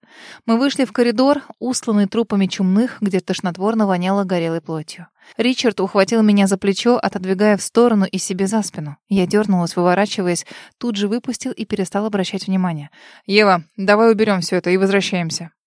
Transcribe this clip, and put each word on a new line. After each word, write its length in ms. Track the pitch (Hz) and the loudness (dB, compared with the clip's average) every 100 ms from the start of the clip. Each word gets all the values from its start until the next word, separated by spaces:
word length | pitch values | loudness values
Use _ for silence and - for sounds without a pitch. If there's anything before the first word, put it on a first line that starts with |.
| _ - - - - | _ -20 -20 -12 -2
Мы 120 | 226 | 0
вышли 260 | 277 262 | 2 0
в 80 | 262 | -2
коридор, 500 | - 240 226 262 285 - - | 0 0 2 2 2 -4 -8
устланный 480 | 240 247 - 208 202 | -6 -4 0 0 2
трупами 400 | 226 226 202 190 | 0 -2 0 0
чумных, 520 | - 185 190 247 - | 0 2 2 0 -2
где 200 | 202 190 | -2 -2
тошнотворно 680 | - 185 185 170 202 226 208 | -2 -4 -6 -4 -2 0 0
воняло 380 | 180 180 202 | 0 0 -2
горелой 360 | 190 180 165 165 | 0 -2 -2 -4
плотью. 480 | - 160 151 - 170 _ - - | -6 -8 -8 -16 -20 _ -14 -4
Ричард 440 | 233 254 240 202 | -2 0 -2 -2
ухватил 420 | 196 208 190 233 | 0 0 2 4
меня 240 | 214 202 196 | 4 4 4
за 120 | 190 | 2
плечо, 400 | 196 190 240 247 | 0 0 2 2
отодвигая 560 | 196 190 185 190 214 202 | 0 -4 -4 0 2 2
в 60 | |
сторону 420 | - - 240 214 | 0 2 4 4
и 140 | 190 190 | 0 -2
себе 280 | - 185 190 | -6 -4 -2
за 160 | 220 | -2
спину. 340 | 202 - 151 143 _ | -4 -8 -12 -14 _
Я 180 | 196 180 | 0 2
дёрнулась, 500 | 208 214 185 170 - | 2 2 0 0 0
выворачиваясь, 720 | 175 175 208 - 180 175 - - - _ | 2 2 0 -2 -2 -4 -6 -18 -20 _
тут 180 | 240 202 | -6 -2
же 120 | 202 | -2
выпустил 440 | 233 240 233 254 | -2 -6 -8 -8
и 120 | - | -8
перестал 420 | 214 208 185 202 214 | -6 -4 -4 -4 -2
обращать 400 | 202 180 190 - | -2 -4 -6 -2
внимание. 440 | 190 180 160 147 _ - - - | -2 -2 -4 -12 _ -20 -18 0
«Ева, 380 | 202 208 180 156 - | 4 4 2 -2 -4
давай 360 | 196 208 226 | 2 4 4
уберём 280 | 214 220 190 | 4 2 0
всё 160 | 160 180 | -2 -2
это 140 | 175 | 0
и 60 | 185 | 0
возвращаемся». 760 | 190 196 190 185 165 147 165 _ | 2 0 0 -4 -4 -8 -12 _